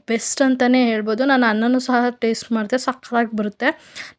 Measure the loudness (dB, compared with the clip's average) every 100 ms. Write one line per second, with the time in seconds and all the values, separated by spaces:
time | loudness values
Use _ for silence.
0 | -4 -4 -2 0 2 2 2 4 2 0
1 | -2 -2 2 4 2 2 2 0 0 0
2 | 0 -2 -2 -2 -4 -4 -2 -4 -4 -8
3 | -4 -2 -2 -2 -6 -2 -4 -4 -10 -18
4 | -18